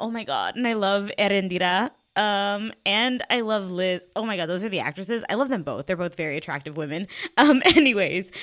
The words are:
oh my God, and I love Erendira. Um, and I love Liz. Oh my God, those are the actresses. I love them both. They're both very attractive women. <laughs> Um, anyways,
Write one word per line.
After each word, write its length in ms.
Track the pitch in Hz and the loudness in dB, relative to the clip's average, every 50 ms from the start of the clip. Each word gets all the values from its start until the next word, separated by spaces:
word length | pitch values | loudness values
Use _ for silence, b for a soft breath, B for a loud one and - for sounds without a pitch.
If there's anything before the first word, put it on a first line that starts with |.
oh 100 | - 226 | -6 -6
my 140 | 226 233 214 | -6 -6 -4
God, 320 | - 139 113 95 90 - 226 | -2 -2 -2 -2 -2 -2 -2
and 100 | 247 233 | -2 0
I 60 | 226 | 0
love 380 | 214 202 196 202 202 202 202 - - | 0 2 2 2 0 0 -2 -2 0
Erendira. 760 | 208 202 202 196 190 190 180 180 185 180 180 190 165 156 - _ _ _ - - | 2 2 2 2 0 0 0 0 2 2 2 2 0 -2 -4 _ _ _ -2 0
Um, 540 | 208 208 202 196 202 202 202 208 208 226 - - - | 0 2 2 0 0 -2 -2 -4 -4 -8 -8 -6 -2
and 360 | 196 196 214 233 254 254 247 - - | 0 0 2 2 0 0 -2 -2 -2
I 120 | - 247 | -2 0
love 300 | 226 214 220 214 196 185 | 0 0 0 -2 -2 -2
Liz. 340 | 180 175 185 185 180 180 - - - | -2 0 0 0 0 0 -4 -8 -6
Oh 100 | - 220 | -6 -4
my 120 | 226 208 180 | -2 -2 -2
God, 80 | 170 160 | -2 -2
those 160 | 175 185 202 | -2 -2 -2
are 60 | 220 | -2
the 100 | 190 165 | -2 -2
actresses. 440 | 117 131 151 - 190 185 233 233 - - | -2 -4 -4 -6 -6 -4 -4 -4 -4 -2
I 60 | 180 | -2
love 140 | 220 277 262 | 0 0 0
them 140 | 262 202 156 | -2 -2 -2
both. 220 | 143 127 101 143 | -4 -6 -6 -4
They're 120 | - 190 170 | -4 -4 -2
both 180 | 175 175 170 | -4 -4 -4
very 220 | - 160 156 139 147 | -6 -6 -4 -4 -6
attractive 400 | - - 127 143 139 160 147 160 | -6 -6 -8 -8 -8 -8 -8 -6
women. 300 | 151 143 143 165 202 - - | -6 -6 -6 -6 -8 -8 -10
<laughs> 240 | - - 349 _ - | -12 -12 -2 _ 6
Um, 240 | 262 294 294 262 - | 6 6 6 6 6
anyways, 680 | 370 - 320 302 262 233 202 185 147 - 180 196 - - B | 6 8 8 6 6 4 2 2 0 0 -2 -4 -6 -10 B